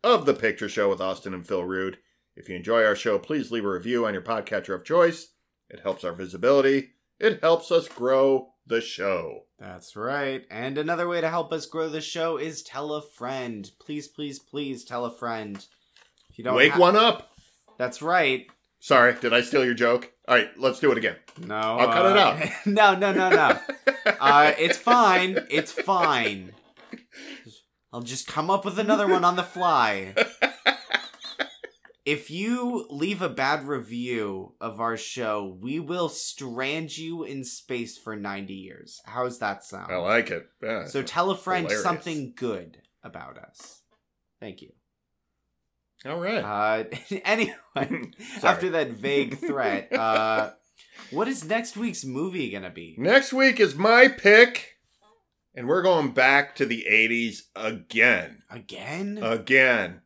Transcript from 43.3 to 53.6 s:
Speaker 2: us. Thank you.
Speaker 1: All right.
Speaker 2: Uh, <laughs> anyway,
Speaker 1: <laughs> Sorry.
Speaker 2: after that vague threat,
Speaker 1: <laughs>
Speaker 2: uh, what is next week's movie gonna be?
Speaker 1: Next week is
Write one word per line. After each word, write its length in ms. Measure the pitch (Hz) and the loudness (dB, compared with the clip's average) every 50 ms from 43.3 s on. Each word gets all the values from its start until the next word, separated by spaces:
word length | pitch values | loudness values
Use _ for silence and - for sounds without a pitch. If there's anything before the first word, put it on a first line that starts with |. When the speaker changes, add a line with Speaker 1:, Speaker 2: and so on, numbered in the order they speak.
| 69 | -18
Speaker 2:
us. 460 | - - _ _ - - - - _ _ _ _ _ _ _ _ _ _ _ _ _ | -20 -20 _ _ -20 -20 -20 -20 _ _ _ _ _ _ _ _ _ _ _ _ _
Thank 240 | - 107 87 - - | -16 -16 -16 -18 -20
you. 80 | - _ _ _ _ _ _ _ _ _ _ _ _ _ _ _ _ _ _ _ _ _ _ _ _ _ _ - | -20 _ _ _ _ _ _ _ _ _ _ _ _ _ _ _ _ _ _ _ _ _ _ _ _ _ _ -12
Speaker 1:
All 140 | 131 156 170 | -10 -8 -6
right. 240 | 170 196 226 214 - | -4 -4 -4 -4 -4
Speaker 2:
Uh, 400 | 104 104 202 208 110 110 110 220 - - - - - | -4 -2 0 2 2 2 0 -2 -6 -10 -14 -10 -8
<laughs> 160 | 202 190 - | -8 -6 0
anyway, 280 | 185 214 226 220 - - - _ _ _ | 0 0 0 0 -4 -6 -16 _ _ _
Speaker 1:
<laughs> 0 | |
Sorry. 360 | 139 135 - - 156 120 - _ _ 214 - - 214 - | -6 -4 -4 -6 -8 -8 -14 _ _ -18 -16 -12 0 2
Speaker 2:
after 260 | 170 - - 175 185 | 2 2 2 -2 -2
that 180 | 160 165 147 123 | 0 -2 -2 -2
vague 460 | 117 104 107 135 143 143 139 117 123 | -6 -6 -4 0 0 0 0 -2 -6
threat, 540 | 120 - 240 139 139 123 104 98 98 98 - - | -8 -6 -6 -4 -2 0 0 -2 -2 -4 -4 -4
Speaker 1:
<laughs> 40 | |
Speaker 2:
uh, 540 | - 113 113 110 110 110 110 110 110 107 107 - _ _ _ _ _ - _ _ - - - | -2 0 2 2 2 2 2 0 0 -2 -4 -8 _ _ _ _ _ -20 _ _ -20 -18 -10
what 160 | 127 151 220 | -4 -4 -4
is 160 | 247 269 185 160 | -2 -4 -6 -4
next 320 | 156 - 226 233 - - | -4 -4 -4 -4 -6 -8
week's 260 | 202 233 226 180 - - | -6 -6 -6 -6 -8 -10
movie 440 | 135 127 135 165 190 180 180 139 107 | -8 -6 -6 -6 -4 -4 -6 -6 -6
gonna 180 | 98 101 95 90 | -8 -10 -12 -12
be? 260 | 85 85 85 82 80 | -14 -14 -18 -16 -10
Speaker 1:
Next 340 | 107 131 180 233 269 269 - 254 | -4 0 4 4 4 4 2 0
week 260 | 262 269 262 247 | 4 4 4 6
is 160 | 247 | 4